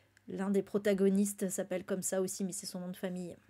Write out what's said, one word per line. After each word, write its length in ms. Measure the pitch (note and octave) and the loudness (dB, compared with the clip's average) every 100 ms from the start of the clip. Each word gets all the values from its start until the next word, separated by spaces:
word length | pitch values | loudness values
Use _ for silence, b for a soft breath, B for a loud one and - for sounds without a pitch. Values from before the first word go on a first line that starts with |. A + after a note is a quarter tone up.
| B _ - | B _ -10
le, 80 | F#3 | -4
l'un 140 | F#3+ | 0
des 140 | G3 | 2
protagonistes 840 | G3 G#3 G#3 G3 G3 F#3+ G3+ G3+ F#3+ | 2 2 4 6 6 6 2 0 -2
s'appelle 360 | F3+ F#3 F#3 F#3 | -2 -4 -4 -4
comme 160 | F#3 | -4
ça 200 | F3 F#3+ | 0 0
aussi, 220 | F#3 - | 0 -2
mais 80 | F#3+ | -4
c'est 140 | F3 - | -4 -8
son 140 | F#3 | -8
nom 100 | F3+ | -8
de 80 | F3+ | -6
famille. 380 | F#3+ F3+ F3 - _ | -6 -6 -8 -12 _